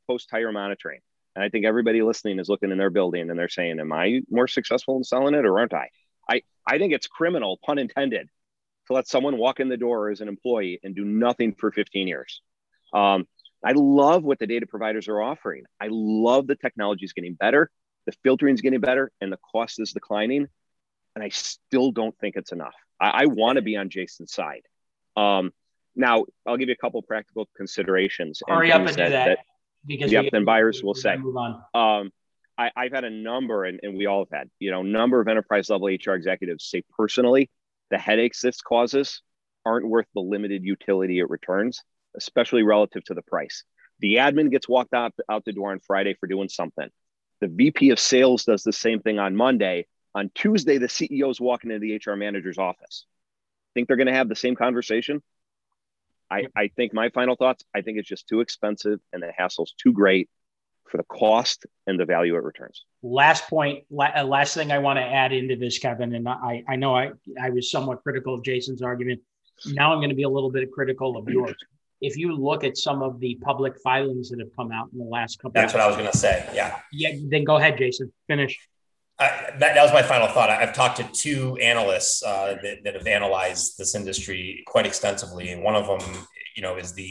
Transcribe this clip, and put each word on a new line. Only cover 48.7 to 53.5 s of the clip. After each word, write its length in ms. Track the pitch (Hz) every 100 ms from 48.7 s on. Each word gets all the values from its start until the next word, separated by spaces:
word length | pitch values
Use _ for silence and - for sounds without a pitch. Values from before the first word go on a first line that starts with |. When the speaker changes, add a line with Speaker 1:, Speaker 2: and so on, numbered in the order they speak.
Speaker 1:
same 300 | - 113 110
thing 160 | 110 104
on 180 | 98 101
Monday. 520 | 127 120 95 87 - _ _ 101
On 160 | 101
Tuesday, 460 | - 208 214 151 139
the 100 | 123
C 180 | - 160
E 100 | 139
O's 180 | 135 120
walking 300 | 123 123 113
into 120 | 107
the 120 | 107
H 140 | 107 107
R 80 | 101
manager's 420 | 104 98 90 87
office. 480 | 92 - - - - _ _ _ _